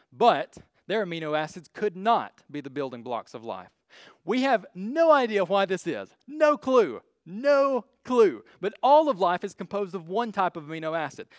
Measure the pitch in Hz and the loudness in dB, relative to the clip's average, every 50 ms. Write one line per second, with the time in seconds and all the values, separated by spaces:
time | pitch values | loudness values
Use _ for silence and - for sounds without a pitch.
0 | _ _ 127 120 233 233 160 139 170 - - - - _ _ _ _ - 196 226 | _ _ -4 0 2 2 2 2 -2 -8 -14 -20 -20 _ _ _ _ -6 -4 -4
1 | 202 175 170 165 160 151 151 151 156 151 - 185 151 _ _ - 214 208 165 185 | -4 -6 -8 -8 -6 -4 -4 -4 -4 -6 -10 -16 -20 _ _ -6 -4 -4 -4 -2
2 | 196 226 233 165 107 - - _ _ - 139 147 131 135 123 147 139 131 123 120 | 0 2 2 2 0 -4 -12 _ _ -14 -12 -12 -12 -10 -8 -8 -8 -8 -8 -12
3 | 113 123 117 110 - - - 117 113 113 95 92 90 - _ _ _ _ - - | -10 -8 -8 -8 -8 -10 -14 -14 -12 -10 -12 -12 -14 -18 _ _ _ _ -20 -20
4 | - - _ _ _ 165 240 254 262 277 240 190 - - - 180 196 226 277 330 | -20 -20 _ _ _ -2 0 0 2 2 2 0 0 -6 -14 -10 -10 -4 0 4
5 | 330 320 302 269 247 220 214 196 180 165 196 196 196 175 190 170 - 175 127 104 | 6 6 6 6 4 2 0 0 0 2 2 0 0 0 -2 -4 -4 -6 -6 -6
6 | 98 - _ _ _ 247 294 302 302 302 294 294 - 262 262 247 196 135 107 92 | -8 -12 _ _ _ -14 -2 2 2 2 2 2 0 2 4 4 4 2 -2 -8
7 | - _ _ _ _ 156 185 220 269 285 285 277 277 277 269 226 - _ _ _ | -14 _ _ _ _ -16 -12 -2 0 2 4 4 2 2 0 -4 -6 _ _ _
8 | - - 254 240 220 175 120 104 - _ _ _ 180 208 - - - 262 294 311 | -8 0 4 4 4 4 2 -2 -10 _ _ _ -8 -8 -4 0 4 6 6 6
9 | 320 294 226 170 190 175 180 175 - 190 - - 190 - 202 202 202 175 175 185 | 6 4 2 0 0 0 0 0 -4 -8 -12 -12 -12 -8 -6 -6 -6 -6 -8 -10
10 | 160 165 190 226 240 220 - 202 185 175 - 170 147 147 160 160 160 156 160 165 | -10 -6 -4 -4 -4 -2 -2 -2 -2 -2 -2 -6 -10 -12 -10 -8 -6 -6 -4 -4
11 | 151 135 - - - - _ | -6 -8 -10 -14 -18 -18 _